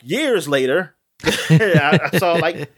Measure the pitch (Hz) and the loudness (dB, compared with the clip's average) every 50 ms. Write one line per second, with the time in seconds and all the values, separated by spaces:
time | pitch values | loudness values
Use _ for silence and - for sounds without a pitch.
0 | 117 127 175 262 311 277 233 180 147 143 143 135 131 127 139 180 180 - _ _ | -8 -6 -4 -2 -2 -2 -2 -2 -2 -2 -2 -2 0 0 -2 -2 -4 -6 _ _
1 | _ _ _ - - - - - - - 160 160 220 202 170 156 143 143 - 151 | _ _ _ -6 -4 -4 -4 -2 0 4 4 4 4 4 2 2 2 4 2 2
2 | 151 139 - 175 190 175 170 - 156 170 170 - 147 - _ | 0 0 -2 -2 0 0 0 0 -2 -2 -4 -6 -12 -14 _